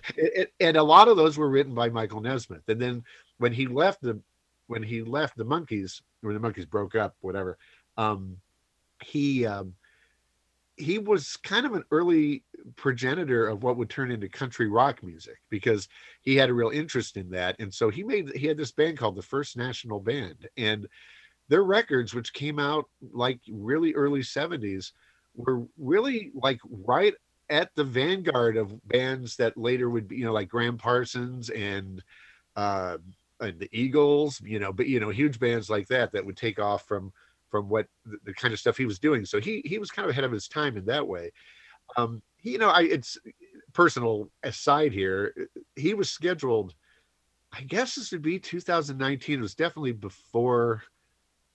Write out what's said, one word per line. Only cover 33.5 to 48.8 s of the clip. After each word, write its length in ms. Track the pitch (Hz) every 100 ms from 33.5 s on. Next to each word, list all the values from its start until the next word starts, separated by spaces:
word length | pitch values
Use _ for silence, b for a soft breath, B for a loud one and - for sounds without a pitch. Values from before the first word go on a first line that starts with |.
| 82
the 100 | 101
Eagles, 680 | 110 131 143 147 147 151 135
you 180 | 101 107
know, 120 | 101
but, 160 | 95 123
you 120 | 127
know, 100 | 107
huge 300 | 101 147 117
bands 300 | 120 117 104
like 180 | 107 101
that, 240 | 127 113
that 140 | 104 98
would 120 | 95
take 220 | 117 104
off 280 | 104 104 -
from, 240 | 104 95 b b b _
from 180 | 104 101
what 200 | 110 107 _ 113
the, 120 | 104
the 100 | -
kind 200 | 98 127
of 60 | 110
stuff 180 | - -
he 80 | 127
was 140 | 95
doing. 260 | 151 139 98
So 140 | 104
he, 220 | 127 220 -
he 120 | 202
was 140 | 208
kind 140 | - 175
of 60 |
ahead 120 | 135
of 80 | 135
his 160 | 110 -
time 300 | 156 147 110
in 80 | 95
that 200 | 135 143
way. 260 | 90 85 b b b b b - -
Um, 240 | 117 117 - _
he, 140 | 220
you 60 | 247
know, 100 | 220
I, 140 | 170
it's 340 | 165 151 - - - - - - -
personal 560 | - 175 139 117 107 104 _
aside 500 | 131 - - 147 151
here. 560 | 98 95 95 101 - 92 - - -
He 180 | 151
was 160 | 208 180
scheduled, 640 | - 165 175 135 113 95 - _ _ _ _ _ _ _
I 100 | -
guess 340 | 135 175 247 -
this 160 | 233
would 100 | 175
be 180 | 151 185
two 220 | - 175
thousand 360 | 175 170